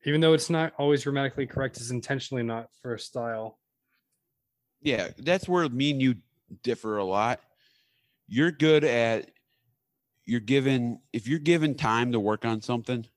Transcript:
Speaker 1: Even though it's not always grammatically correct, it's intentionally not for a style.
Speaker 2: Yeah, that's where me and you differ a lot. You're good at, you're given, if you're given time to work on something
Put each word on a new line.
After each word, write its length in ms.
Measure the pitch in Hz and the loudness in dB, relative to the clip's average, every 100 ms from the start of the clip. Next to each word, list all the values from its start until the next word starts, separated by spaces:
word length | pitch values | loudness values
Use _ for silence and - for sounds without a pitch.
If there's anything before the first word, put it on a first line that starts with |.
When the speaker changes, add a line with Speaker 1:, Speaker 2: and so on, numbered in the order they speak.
Speaker 1:
Even 160 | - 151 | 0 2
though 140 | 160 | 6
it's 160 | 160 156 | 4 2
not 240 | 165 160 - | -2 -2 -2
always 260 | 143 147 | 2 2
grammatically 420 | 143 139 139 127 131 | 2 -2 -2 -4 -6
correct, 320 | - 135 - | -4 -6 -6
it's 120 | 120 | -8
intentionally 520 | 123 113 135 - 131 | -8 -4 -6 -4 -6
not 260 | 117 113 117 _ | -4 -6 -10 _
for 120 | 127 | -10
a 40 | 113 | -10
style. 600 | - 127 117 113 110 - _ _ _ _ _ _ _ _ _ _ _ _ | -8 -8 -6 -6 -10 -14 _ _ _ _ _ _ _ _ _ _ _ _
Speaker 2:
Yeah, 260 | 147 117 90 - | -2 -2 -4 -8
that's 300 | 135 185 - | -2 -2 0
where 200 | 180 160 | 0 0
me 220 | 123 143 | 0 0
and 100 | 139 | 2
you 140 | 131 123 _ _ _ - | 2 0 _ _ _ -12
differ 360 | 120 117 110 104 | -6 -4 -4 -4
a 60 | |
lot. 360 | 98 95 113 123 _ _ _ _ _ _ _ _ _ | 0 0 0 -2 _ _ _ _ _ _ _ _ _
You're 240 | 110 160 | 0 0
good 320 | 151 156 156 | 2 4 6
at, 460 | 147 117 117 113 - _ _ _ _ _ _ _ _ _ | 4 2 2 0 -4 _ _ _ _ _ _ _ _ _
you're 160 | - 120 | -4 -4
given, 600 | 104 135 135 135 120 117 _ | 2 2 4 2 0 -6 _
if 140 | 120 110 | -10 -4
you're 120 | 160 | -2
given 360 | 147 170 151 | 2 2 2
time 380 | 139 113 113 120 | 0 0 2 2
to 80 | 120 | 2
work 240 | 104 107 | 0 0
on 160 | 117 110 | -2 -4
something 460 | - 120 113 123 113 | -2 -4 -2 -6 -6